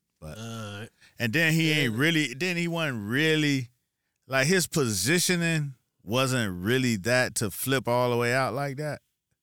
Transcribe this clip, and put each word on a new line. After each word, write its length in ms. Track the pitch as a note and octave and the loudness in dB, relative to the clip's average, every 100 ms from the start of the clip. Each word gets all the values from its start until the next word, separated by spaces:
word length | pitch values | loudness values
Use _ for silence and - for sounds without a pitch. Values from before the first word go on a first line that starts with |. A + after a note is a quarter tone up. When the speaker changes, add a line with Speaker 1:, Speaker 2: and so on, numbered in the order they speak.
| _ _ | _ _
Speaker 1:
But 180 | D#2 F#2 | -16 -12
Speaker 2:
All 420 | A2+ A2+ G#2 G2+ | -12 -12 -12 -12
right. 100 | A2+ _ - - | -14 _ -20 -4
Speaker 1:
and 140 | A#2 | -2
then 200 | C#3+ E3 | 2 2
he 160 | D#3+ D#3+ | 4 2
Speaker 2:
Yeah. 120 | D3+ | 2
Speaker 1:
ain't 120 | C3 A2 | 2 2
really, 380 | D#3 D#3+ C#3 | 2 2 0
then 220 | C3 F#3 E3+ | -2 -2 -2
he 100 | E3+ | -2
wasn't 420 | E3 D#3 A#2+ G2+ | -2 -2 -4 -2
really, 600 | C3 D#3+ D#3 D3 C3+ A#2+ _ _ _ _ _ - | 2 2 4 2 0 -2 _ _ _ _ _ -4
like, 200 | C3+ C#3+ | 0 2
his 200 | F#3+ - | 2 2
positioning 1040 | E3 B2 G2 G#2 F3 - F3 E3 D#3+ C#3+ C3 _ _ | 0 0 0 2 2 2 0 0 0 -4 -10 _ _
wasn't 600 | E2+ B2 C3 B2+ G#2+ F2+ | -4 0 0 0 -2 -2
really 320 | G2 C3 B2+ A2 | 0 2 2 0
that 380 | G2+ B2 A#2 - | 2 2 0 -2
to 140 | G#2 | -4
flip 380 | - C3 C3+ A#2+ | -4 -2 -2 0
all 240 | A#2+ B2 | 0 0
the 60 | A#2+ | 0
way 160 | A#2+ | 0
out 200 | C3 B2+ | 0 -2
like 240 | A#2+ C#3+ C3+ | -4 -6 -6
that. 240 | D3+ C3 _ _ _ _ | -8 -10 _ _ _ _